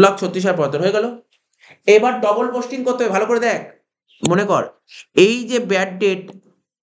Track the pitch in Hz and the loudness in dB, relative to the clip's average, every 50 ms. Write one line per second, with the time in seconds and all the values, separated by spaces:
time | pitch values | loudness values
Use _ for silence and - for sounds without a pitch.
0 | 196 196 196 - 190 175 170 185 185 190 175 160 147 139 143 147 175 202 202 208 | 6 4 4 0 -6 -6 -4 -2 -2 -2 0 0 -2 -2 -2 -2 -2 0 0 0
1 | 226 240 240 - _ _ _ _ _ _ _ _ _ - - _ - 196 208 214 | -2 -4 -6 -12 _ _ _ _ _ _ _ _ _ -20 -18 _ 2 4 6 6
2 | 233 247 233 220 220 208 208 233 254 247 240 247 233 - - 254 247 254 247 247 | 6 2 -2 0 -2 0 0 0 -2 -2 -4 -6 -6 -6 -8 -6 -4 -4 -2 -2
3 | 240 208 190 196 220 214 233 233 240 226 190 - - - - _ _ _ _ _ | -2 -2 0 -2 0 0 0 0 0 -2 -2 -4 -8 -14 -20 _ _ _ _ _
4 | _ _ _ - - 156 175 196 208 202 170 131 104 - - _ _ _ - - | _ _ _ -4 -2 0 0 0 0 0 0 -2 -2 -4 -10 _ _ _ -20 -20
5 | - _ - - 185 214 233 247 233 214 - 240 - 180 196 185 196 190 185 - | -14 _ 4 4 6 6 4 -2 -6 -4 -4 -4 -2 -2 -2 -2 -2 -4 -4 -2
6 | 214 196 185 185 - - - - _ _ _ _ _ _ _ _ | -2 -2 -2 -2 -8 -16 -20 -20 _ _ _ _ _ _ _ _